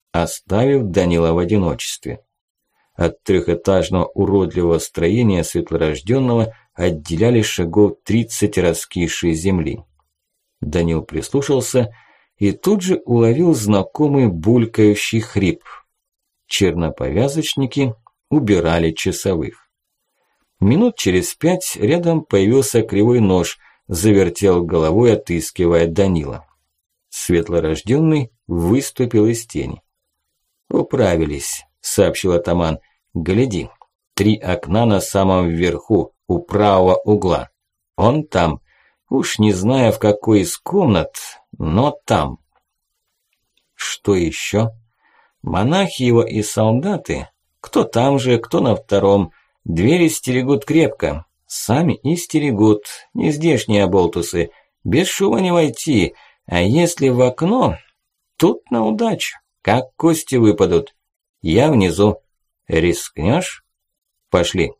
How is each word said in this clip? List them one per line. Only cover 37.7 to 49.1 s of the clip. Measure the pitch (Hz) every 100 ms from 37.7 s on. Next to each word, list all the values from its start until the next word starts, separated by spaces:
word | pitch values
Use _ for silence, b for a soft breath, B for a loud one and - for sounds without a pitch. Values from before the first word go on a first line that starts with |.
| _ _ -
Он | 107 156 151
там. | 90 82 73 _ _ _ _ _
Уж | 131 - -
не | 107
знаю, | 90 104 131 113
в | -
какой | 104 104 113 104
из | 85 -
комнат, | - 196 165 87 - - - - _ -
но | 78 95 143 - -
там». | 92 71 - _ _ _ _ _ _ _ _ _ _ _ _ _
«Что | - - - - 95
еще?» | 80 - - 101 117 - _ _ _ _ _ _
«Монахи | - 92 117 180 196 -
его | 123 117
и | - 107
солдаты, | - - 110 120 196 190 - - - _ _ _
кто | - 320
там | - 117 135 139
же, | 127 117
кто | - 165
на | 131 101
втором, | - 98 98